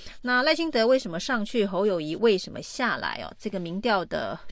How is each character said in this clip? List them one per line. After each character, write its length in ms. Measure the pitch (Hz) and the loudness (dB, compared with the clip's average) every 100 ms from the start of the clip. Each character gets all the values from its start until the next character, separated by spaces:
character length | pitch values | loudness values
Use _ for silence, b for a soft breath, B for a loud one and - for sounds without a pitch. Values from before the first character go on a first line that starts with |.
| B B | B B
那 220 | 247 247 | -2 2
赖 120 | 285 | 4
清 160 | 320 330 | 2 2
德 160 | 247 226 | 2 4
为 120 | 262 | 4
什 120 | 208 | 2
么 80 | 165 | -6
上 240 | - 247 | -2 -2
去， 220 | 208 240 | 0 0
侯 220 | 196 180 208 | 2 2 2
友 120 | 180 | 2
宜 160 | 151 175 | -2 2
为 200 | 226 185 | 4 4
什 160 | - | 0
么 80 | - | -10
下 380 | 151 - 240 147 | -10 -2 -2 0
来 200 | - - | -2 -6
哦？ 100 | 82 - | -8 -8
这 100 | 214 | -8
个 100 | 190 | -6
民 220 | 170 185 | -4 -2
调 240 | 240 196 | 2 2
的 340 | 165 156 107 107 - | 0 -4 -4 -6 -8